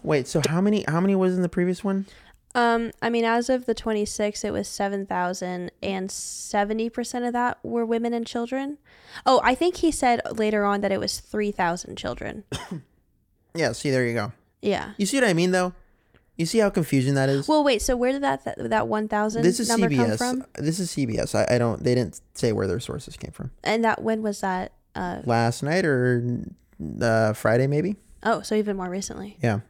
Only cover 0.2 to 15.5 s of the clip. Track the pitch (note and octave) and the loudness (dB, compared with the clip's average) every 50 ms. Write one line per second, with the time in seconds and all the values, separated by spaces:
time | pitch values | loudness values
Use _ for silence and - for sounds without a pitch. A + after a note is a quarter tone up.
0.2 | B2+ - - E3 C3+ C3 D#3 F3 F#3+ G#3 G#3+ G3+ - - D3+ E3+ F#3 G3 G3 F#3+ | 0 0 0 0 0 2 2 2 2 2 2 2 0 0 0 2 4 4 4 4
1.2 | F#3 F#3 F#3 F#3 F3+ F3 - F#3 F3+ F#3 F#3 - - G3 G3 G3 G3 - - - | 2 2 2 2 0 0 0 0 0 0 0 -2 -2 -2 -2 -2 -4 -6 -14 -20
2.2 | - - - _ _ _ - B3 A#3+ A#3 A#3 A#3 A#3 A3+ - _ - A#3 A#3 A#3 | -20 -20 -20 _ _ _ 0 2 2 4 2 2 0 -4 -6 _ -4 0 0 2
3.2 | A3+ A3+ A#3 A#3+ A#3 C4 C4 B3 B3 - A3+ - - A3+ A3 G#3 G#3 - - - | 2 2 2 2 2 2 0 0 2 -2 -2 -2 -2 -2 0 0 0 -2 -2 -2
4.2 | G#3+ G#3 G#3 - - G#3 G#3+ G3+ G3+ - - - G3+ G3+ G3+ G3 G3 G3 F#3 F3+ | -2 -2 -2 -4 -6 -4 -2 -4 -4 -6 -4 -2 -2 -2 -2 -4 -4 -4 -2 -2
5.2 | F3+ F3+ F3+ F#3 F#3 F3+ F3+ F3 F3+ - _ _ - G3 G3 F#3+ F#3+ G3 - - | -2 -2 -2 -4 -6 -6 -6 -6 -8 -10 _ _ -6 -4 -4 -4 -6 -6 -8 -10
6.2 | - - - - - - - G#3 G3+ G3+ A3 A3 A3+ A#3 - - A#3 - - A3 | -10 -10 -10 -12 -8 -2 0 0 0 0 0 -2 -2 -4 -4 -6 -8 -6 -6 -4
7.2 | A#3+ A#3+ A#3+ A#3+ A#3+ B3 - _ - A#3 A#3 A#3 A#3 A3+ A#3 A3+ A#3 A#3 A#3+ A#3 | -4 -2 0 0 0 -2 -2 _ -8 -4 -2 -2 0 0 0 0 0 -2 -2 -2
8.2 | A#3 - - A#3+ A#3 A#3 C4 C4 C#4 C#4 D4 _ _ _ - - - - - - | -4 -4 -6 -6 -4 -4 -4 -6 -4 -6 -10 _ _ _ -20 -20 -20 -18 -18 0
9.2 | - - C4 A#3+ - A#3 B3+ B3+ E4 F4+ F4 - - E4 - - C#4 B3 A#3+ A#3 | 4 6 6 6 6 4 2 4 2 0 2 2 0 0 2 4 2 2 2 2
10.2 | - - - A3 G#3+ G#3+ A3 G#3 G3+ G3+ G3+ G3+ G3+ G3 G3 F#3+ - G3 - - | 0 -4 -2 0 0 2 2 2 2 2 2 2 0 0 0 0 -2 -4 -6 -6
11.2 | - - - G#3+ G#3+ G#3 G3+ - F#3 E3+ E3+ F#3 - - - - - - - - | -10 -6 -4 -2 -2 -2 0 0 0 0 0 -4 -6 -12 -12 -6 -6 -6 -6 -6
12.2 | - - - - G3+ _ - - - - F3+ D3+ - _ _ _ _ _ _ _ | -8 -10 -10 -12 -10 _ -10 -10 -8 -10 -10 -12 -12 _ _ _ _ _ _ _
13.2 | _ _ _ _ _ _ _ E3 D#3 A#2+ A#2 - - D3 C3 B2+ B2 A#2+ A#2 A#2 | _ _ _ _ _ _ _ -2 -2 0 -2 -2 -2 0 2 2 2 0 0 -2
14.2 | G#2 A#2+ - _ _ _ _ _ - G#3 G3 - - G#3 G3+ - G3+ F#3+ C#4 C#4 | -4 -4 -8 _ _ _ _ _ -2 -2 -2 -2 -4 -8 -4 -2 -2 0 2 2
15.2 | B3+ G#3+ F3 E3 F3 F3+ | 4 4 4 4 2 2